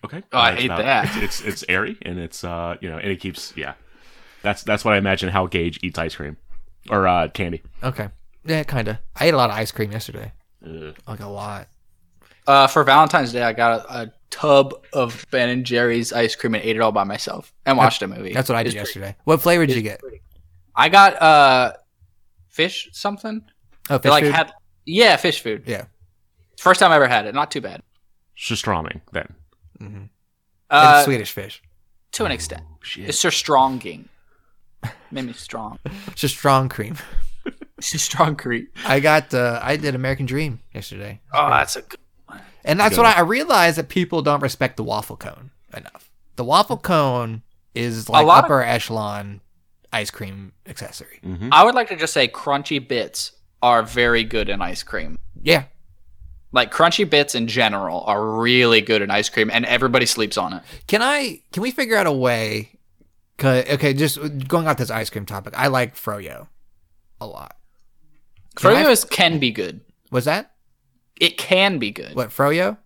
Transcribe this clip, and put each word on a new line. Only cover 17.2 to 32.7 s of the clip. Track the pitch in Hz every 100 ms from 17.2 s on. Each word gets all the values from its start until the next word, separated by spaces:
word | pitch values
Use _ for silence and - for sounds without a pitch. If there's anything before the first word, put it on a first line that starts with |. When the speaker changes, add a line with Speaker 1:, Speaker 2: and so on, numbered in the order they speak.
| - - - _ -
Speaker 2:
and | 135
Speaker 3:
That, |
Speaker 2:
watched | 113 -
a | 98
movie. | 92 95
Speaker 3:
that's | 127 131
what | 117
I |
did | 117
Speaker 2:
It's | 104
pretty, | 101 101
Speaker 3:
yesterday. | 98 101 -
What | 160
flavor | 175 175 156
did |
Speaker 2:
it's | 127
Speaker 3:
you |
get? | 107 95
Speaker 2:
pretty. | 135 - - - - _ _ -
I | 147
got, | 196 196 -
uh, | 160 151 139 131 123 - _ _ _ _ _ _ _
fish | - 170 - -
something. | - 202 202 220 220 - _ _ _ -
Speaker 3:
Oh, | 139
Speaker 2:
They, |
Speaker 3:
fish | 143
Speaker 2:
like, | 147
Speaker 3:
food? | 147
Speaker 2:
had, | 151 156 - _ _ -
yeah, | 180 226 190
fish | 180 -
food. | 117 107 -
Speaker 3:
Yeah. | 101 - _ _ _ _ _ _ -
Speaker 2:
First | 180 180
time | 190
I | 156
ever | 131
had | 117 104
it. | 131
Not | 156
too | 147
bad. | 135 - _ _ _ _ _ -
Speaker 1:
Pastrami, | - 113 - 90 78 82 _
then. | - - - _ _ _ _
Speaker 3:
Mm-hmm. | 98 104 101 _ _ _ _ _ _
Speaker 2:
Uh, | 143 151 147
Speaker 3:
And | 143
Swedish | 127 101
fish. | - 98 - _ _ _ _ _
Speaker 2:
To | - 208
an |
Speaker 1:
Ooh, |
Speaker 2:
extent. | 127 - - -